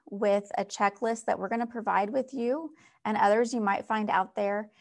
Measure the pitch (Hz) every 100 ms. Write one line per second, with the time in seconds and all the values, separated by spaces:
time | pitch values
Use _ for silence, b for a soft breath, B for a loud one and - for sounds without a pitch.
0 | - 202 208 202 202 - 196 - 202 202
1 | 226 226 - 180 185 226 233 233 220 208
2 | - 262 254 262 233 277 320 b b b
3 | - 214 202 214 240 240 208 202 - 220
4 | 208 185 190 - 202 202 214 b